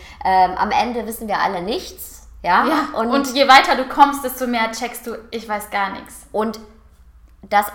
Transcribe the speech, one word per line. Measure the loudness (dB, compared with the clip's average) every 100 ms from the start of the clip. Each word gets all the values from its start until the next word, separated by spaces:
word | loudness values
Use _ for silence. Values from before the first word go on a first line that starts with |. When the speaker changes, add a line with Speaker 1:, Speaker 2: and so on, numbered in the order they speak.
| -20 -6
Speaker 1:
Ähm, | 2 4 4 2
am | 0
Ende | 0 0 -4 -8
wissen | -8 -4
wir | -2
alle | -2 -2
nichts, | -4 -6 -8 -14 -18 -18 -20 -8
ja? | 0 2 2
Speaker 2:
Ja, | 0 -2 -4
Speaker 1:
Und | -2
Speaker 2:
und | 0 0 2
je | 6
weiter | 8 6 0
du | 0
kommst, | 4 4 4
desto | -6 -6 -4
mehr | -2 -2
checkst | -4 -8 -8 -12
du, | -12 -10
ich | -12 -6
weiß | -8 -6
gar | -4 -4
nichts. | -6 -14 -20 -8
Speaker 1:
Und | -4 -4 -6 -14 -20 -20 _ -20 -20 -20 _ -2
das | 0 2